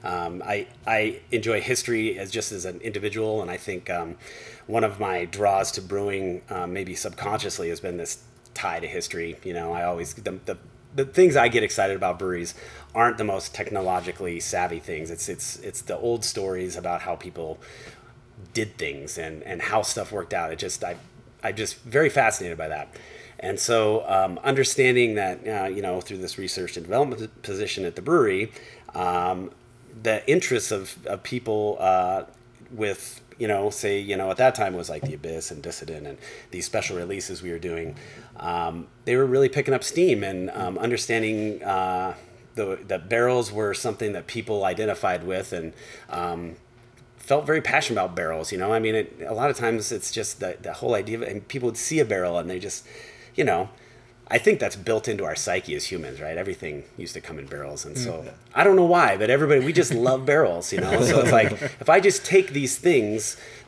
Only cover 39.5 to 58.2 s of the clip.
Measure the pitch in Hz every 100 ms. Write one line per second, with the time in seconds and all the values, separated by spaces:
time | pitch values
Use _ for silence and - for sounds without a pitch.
39.5 | 143 135 127 - 170 180 107 98 95 92
40.5 | 101 90 95 117 117 - 113 110 110 107
41.5 | 101 92 95 92 92 92 - - - -
42.5 | 110 98 95 101 92 90 117 123 123 107
43.5 | 104 104 92 117 101 107 92 - 117 107
44.5 | 104 95 90 107 95 98 90 87 92 98
45.5 | 87 82 - - - - 85 87 85 85
46.5 | 80 - - - - - - - 143 147
47.5 | 160 - 139 - 107 92 87 80 80 80
48.5 | 92 98 110 110 110 101 - 73 110 143
49.5 | 123 117 117 104 110 - 113 104 - 92
50.5 | - 90 78 123 107 104 117 113 101 -
51.5 | 135 120 117 - - 110 98 90 85 85
52.5 | 92 98 - - - - - - - 131
53.5 | 85 - - - - - - - - 214
54.5 | - 101 98 95 110 117 101 82 78 107
55.5 | 92 85 73 - 90 71 67 76 82 98
56.5 | - 82 73 - - 82 73 - 76 67
57.5 | 71 71 71 73 127 120 80